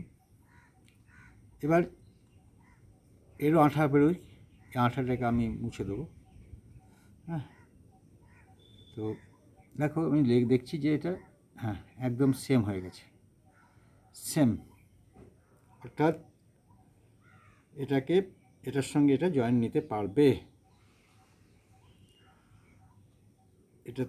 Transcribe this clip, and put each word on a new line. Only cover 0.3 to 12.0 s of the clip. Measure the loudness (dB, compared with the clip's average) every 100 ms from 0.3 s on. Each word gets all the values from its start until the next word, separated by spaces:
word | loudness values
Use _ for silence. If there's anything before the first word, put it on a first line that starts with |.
| _ _ -20 _ _ _ _ _ -20 -20 -20 -20 -8
এবার | 0 0 0 -8 -20 _ _ _ _ _ _ _ -20 _ _ _ _ -4
এরও | 2 4 4
আঠা | 4 2
বেরোয়, | 4 4 2 -8 -20 -20 -20 -8
এই | -2 0
আঠাটাকে | 0 -4 -2 0
আমি | 0 -2 -4
মুছে | -8 -8 -8
দেবো, | -8 -10 -16 -20 -20 -20 -20 -20 -20 -20 _ -20 -20 -10
হ্যাঁ। | -8 -8 -18 -20 -20 -20 _ _ -20 -20 -20 -20 -20 -20 -20 -18
তো | -10 -8 -8 -14 _ _ -20 _ -4
দেখো | -4 -2 0
আমি | 2 4
লে-, | 4 4
দেখছি | 2 0 -6
যে | -2 -2
এটা, | -4 -8 -12 _ _ -10
হ্যাঁ, | -8 -8 -12 -8